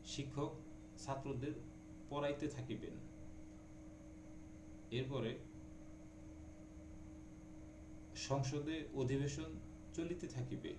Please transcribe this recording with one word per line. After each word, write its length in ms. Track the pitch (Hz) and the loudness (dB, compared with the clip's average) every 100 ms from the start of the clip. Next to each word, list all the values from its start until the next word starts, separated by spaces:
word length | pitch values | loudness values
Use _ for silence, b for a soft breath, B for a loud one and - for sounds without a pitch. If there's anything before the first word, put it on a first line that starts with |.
শিক্ষক 500 | - - 131 143 151 - - - - - | 0 0 2 2 2 0 -6 -8 -10 -6
ছাত্রদের 540 | - 135 139 127 143 - - - - - - | 0 0 2 2 2 0 -4 -8 -8 -8 0
পড়াইতে 380 | 143 143 143 151 | 4 6 6 4
থাকিবেন। 440 | - - 107 - - - - - - - - - - - - - - - - - - - - - | 2 2 0 0 -4 -6 -6 -6 -6 -8 -8 -10 -8 -8 -8 -8 -8 -8 -8 -8 -8 -8 -8 0
এরপরে 480 | 120 131 135 110 - - - - - - - - - - - - - - - - - - - - - - - - - - - - | 2 4 4 4 2 -4 -8 -8 -8 -8 -8 -10 -8 -8 -8 -8 -8 -8 -8 -8 -8 -6 -8 -8 -8 -8 -8 -8 -8 -8 -8 -6
সংসদে 760 | - - 139 131 147 147 160 147 | -4 4 6 6 4 4 2 2
অধিবেশন 640 | 131 123 139 143 - 160 - - - - | 4 6 6 6 4 0 -2 -4 -8 -2
চলিতে 340 | - 170 175 165 | 2 2 2 0
থাকিবে। 460 | 123 123 98 80 | 0 2 2 0